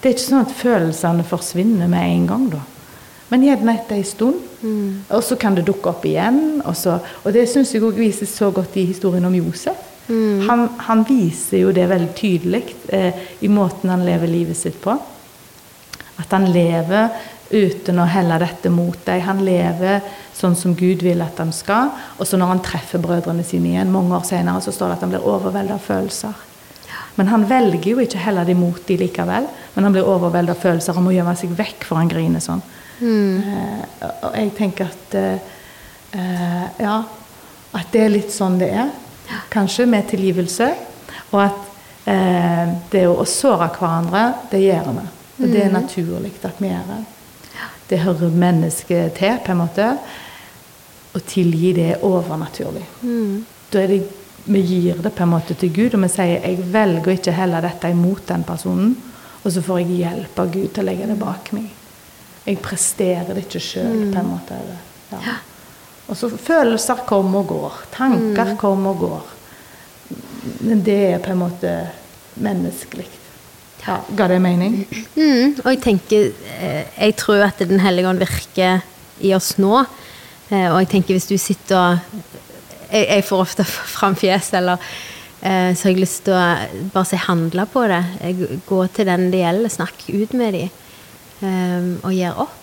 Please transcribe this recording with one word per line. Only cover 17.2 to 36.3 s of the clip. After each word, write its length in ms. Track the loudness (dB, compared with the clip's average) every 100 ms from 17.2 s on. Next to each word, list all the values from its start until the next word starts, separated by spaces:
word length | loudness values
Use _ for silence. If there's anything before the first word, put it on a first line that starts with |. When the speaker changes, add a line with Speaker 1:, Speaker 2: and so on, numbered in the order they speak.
| -12 -18 -2
Speaker 1:
uten 480 | 2 2 0 -2 2
å 60 | 2
helle 340 | 2 2 2
dette 300 | 0 -2 0
mot 280 | 2 0 -4 -4
deg. 160 | -2
Han 240 | 0 0 2
lever 560 | 2 2 0 0 0 -2 -14 -18 -2
sånn 200 | 0 2
som 200 | 2 2
Gud 260 | 2 2
vil 200 | 2 0
at 160 | -2 -4
han 160 | -6
skal. 360 | -4 -2 0 0 -2 -14 -8
Og 80 | -2
så 100 | 2
når 100 | 2
han 120 | 0
treffer 400 | -2 -6 -4 -4
brødrene 460 | 0 -2 0 -4 -2
sine 260 | -2 0
igjen, 200 | 0 2
mange 240 | 2 2 0
år 80 | 0
senere, 340 | -2 0 -2
så 120 | -4
står 140 | -4 -4
det 100 | -2
at 80 | -2
han 80 |
blir 120 | -2 0
overveldet 500 | 0 -2 -2 -4 -4
av 80 | -4
følelser. 460 | -4 -4 -6 -10 -10 -16 -20 -20 -20 -18 -16 -10 0
Men 80 | 2
han 160 | 4 4
velger 420 | 4 4 2 0
jo 80 | 2
ikke 220 | 0 0
heller 240 | -2 0 2
det 80 | 2
mot 240 | 2 -2 -2
de 80 | 0
likevel, 520 | 0 -2 -2 -2 -4 -8 -10 0
men 80 |
han 80 | 2
blir 160 | 4 4
overveldet 480 | 2 2 2 0 0
av 60 |
følelser 320 | 0 0 0 0
og 80 |
må 80 | 2
gjemme 220 | 2 2 -2
seg 160 | -4 -4
vekk, 260 | -4 -6
for 160 | -4 0
han 80 | 0
griner 320 | 0 0 -2
sånn. 220 | -2 -6 -6 -20 -20 -6
Speaker 2:
Mm. 400 | 0 2 2 0
Speaker 1:
Eh, 380 | -2 -4 -4 -6 -10 -10 -10
og, 60 | -6 -6
og 80 | -2
jeg 140 | -4 -2
tenker 320 | -4 -2 -6
at, 280 | -8 -6 -2
eh, 380 | -2 -4 -8 -20 -20 -20 -20 -20 -12 -8
eh, 520 | -4